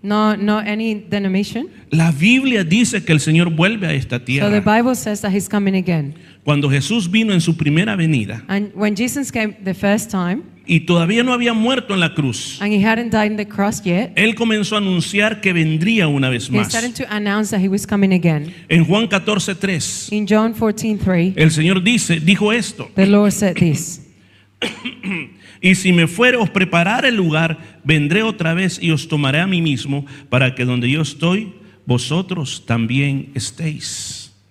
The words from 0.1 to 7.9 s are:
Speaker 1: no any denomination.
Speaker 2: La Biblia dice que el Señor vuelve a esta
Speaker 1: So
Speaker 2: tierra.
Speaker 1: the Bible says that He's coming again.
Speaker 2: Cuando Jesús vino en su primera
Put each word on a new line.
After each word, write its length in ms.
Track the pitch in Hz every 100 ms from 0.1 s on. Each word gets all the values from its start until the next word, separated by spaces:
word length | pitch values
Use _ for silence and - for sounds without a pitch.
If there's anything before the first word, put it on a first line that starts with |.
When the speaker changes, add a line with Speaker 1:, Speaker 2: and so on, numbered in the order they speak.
| 208 214 208
Speaker 1:
no 220 | 208 214
any 360 | 208 214 226
denomination. 720 | 214 - 202 196 190 202 226 320 - -
Speaker 2:
La 220 | 160 165
Biblia 520 | 139 185 254 269 226
dice 400 | 170 202 240 208
que 80 | -
el 80 | 156
Señor 300 | 147 160 175
vuelve 320 | 160 180 226 175
a 40 |
esta 260 | 143 - 120
Speaker 1:
So 60 |
Speaker 2:
tierra. 260 | - 135 208
Speaker 1:
the 100 | 208
Bible 340 | 202 214 240 254
says 240 | - 208
that 120 | 208
He's 160 | 196 175
coming 260 | 208 196 190
again. 380 | 180 165 143 151 - -
Speaker 2:
Cuando 240 | - 147 143
Jesús 400 | 139 139 233 175
vino 220 | 208 226
en 80 | 185
su 160 | 160 160
primera 400 | 147 151 214